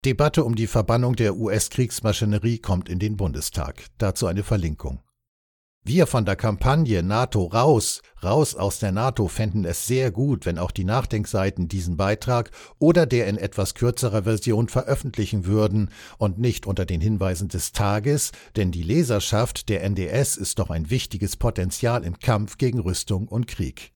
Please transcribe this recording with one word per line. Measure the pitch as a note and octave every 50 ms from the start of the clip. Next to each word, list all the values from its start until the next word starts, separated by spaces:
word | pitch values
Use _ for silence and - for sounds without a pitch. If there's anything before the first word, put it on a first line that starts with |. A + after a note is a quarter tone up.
| -
Debatte | C3+ B2+ F#2 D3 D3+ - - D3
um | A#2 A#2
die | A2 A2+
Verbannung | A2 - A#2+ G2+ F2+ A2 A#2+ B2 B2 B2+
der | G#2+ A#2 G#2 F#2
U-S-Kriegsmaschinerie | F#2 A2+ G#2 G2+ G#2+ - - - - B2+ A#2 - - - A2 G#2 - A2+ G#2 G#2 G#2 G#2+ A#2 A#2 A2+
kommt | - - G2 F2 - -
in | F#2 F#2
den | G2 G#2+ A2
Bundestag. | G2 G2+ E2+ B1+ C2 - - - - D2+ - - - - - _
Dazu | - A2+ G2 F#2 - -
eine | F2+ E2+ G2
Verlinkung. | G2+ - A#2+ G2+ E2+ E2 D2+ - - C#2 C2+ B1+ _ _ _ _ _ _ _ _ _ _ _ _ _ _ _ _ _
Wir | - B2 F#3 E3
von | - - B2+ G#2+
der | G#2 G2
Kampagne | - - A2+ G2+ - - B2 C#3 D#3+ D#3+ B2+ G#2+ F2+
nato | E2 F#2 G#2 A2+ B2+ B2 - G#2+ F#2
raus, | E2+ F#2+ A2+ B2 D3+ D3+ A2+ - - - - - - _ -
raus | - F2+ G#2+ D3+ D3+ - -
aus | - F#2 G2+ - -
der | - G2
nato | F#2 G2+ A#2 C3 B2+ - G#2
fänden | F2 - - A2+ G#2 F2 G#2 F#2+
es | E2+ E2+ - -
sehr | - B2 C3 C3 B2+
gut, | F2+ G2 C3 C#3+ C3+ F2+ -
wenn | F2 E2+
auch | E2 F2+ E2+
die | - - F#2+
Nachdenkseiten | F#2 G#2+ B2+ B2 - - G#2+ G2+ - - G2+ F#2+ G2 - - F2+
diesen | D#2+ F#2 G2 E2+ F2 E2+
Beitrag | D2+ F#2+ G2 G#2+ - - B2 B2 A#2+ A2+ - - - - - - _
oder | - D#3+ E3 F3 E3
der | A2+ B2+ A#2+ A2+
in | F#2+ G2+
etwas | G#2+ - G#2 - - G2 - -
kürzerer | - A#2+ A#2+ A#2+ - - A#2 G2 A2
Version | F#2+ A2+ A2 G#2 - A#2+ A2 G#2+ A#2 A2
veröffentlichen | - B2+ - - C#3 - - C3 - - G#2 - - G2+ F2
würden | F2+ G2+ G#2+ G#2+ G#2 F#2 G#2+ G#2 - - - - - - -
und | A2 G#2 F2 G#2
nicht | A#2+ B2 A2 - -
unter | - F#2+ F#2 F#2
den | - F#2+ E2+
Hinweisen | D#2+ A2 A2 F#2+ G2 F#2+ F#2 E2+ G2+ F2+
des | - F2+ - -
Tages, | - - G2+ G2 G2+ G#2+ G#2 C#3 C#3+ C#3+ - - - - - - -
denn | - G2+ F2+
die | E2 E2+ E2
Leserschaft | E2+ A2 D#3+ F3 B2 A#2 G2+ - - - G#2+ A#2 - - - - -
der | G#2+ F2+
N | E2 G2+ G2+
D | G2 F#2
S | E2 F2 B2 C#3 - -
ist | - F#2+ - - -
doch | F#2+ -
ein | - E2 D#2 D2+
wichtiges | A2+ C3 - - - F2 G#2 F#2+ -
Potenzial | - - A#2+ - - F2+ F2+ - - - A#2 A#2 A#2+ -
im | F2 E2+ -
Kampf | - - A#2 G#2 G#2+ G2+ - -
gegen | C3+ B2+ A#2 B2
Rüstung | F2 F2+ F2+ - - - G#2 F2+ G#2+
und | - G2 A#2 B2 -
Krieg. | - - F2+ D#2 - - - - _